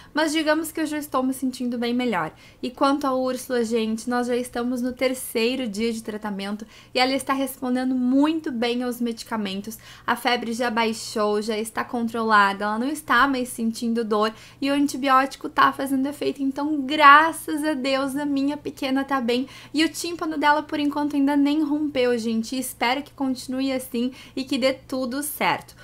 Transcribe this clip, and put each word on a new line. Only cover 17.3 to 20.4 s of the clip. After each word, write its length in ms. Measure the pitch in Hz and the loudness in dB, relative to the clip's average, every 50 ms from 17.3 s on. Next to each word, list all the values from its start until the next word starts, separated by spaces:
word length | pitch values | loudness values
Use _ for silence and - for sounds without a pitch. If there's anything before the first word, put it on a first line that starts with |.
| 311 320 - - 311 294 294 | 0 -4 -6 -6 -4 -2 -2
a 100 | 311 311 | -2 -2
Deus, 420 | 262 247 269 269 262 277 277 254 | 0 0 0 0 0 0 -2 -2
a 100 | 285 294 | -2 -2
minha 320 | 294 277 277 269 285 294 285 | -2 0 0 0 -2 -2 -4
pequena 460 | - - 285 - 294 269 262 269 269 | -6 -10 -8 -6 -4 0 0 0 0
tá 160 | 269 277 269 | 0 -2 0
bem. 280 | 240 233 233 247 269 - - - - - - | 0 0 0 0 -2 -4 -8 -16 -20 -6 0
E 100 | 285 320 | 0 0
o 60 | 320 | 0
tímpano 480 | 320 - - 339 349 330 359 320 311 | 0 -4 -8 -8 -6 -6 -6 -4 -2
dela, 260 | 294 | 0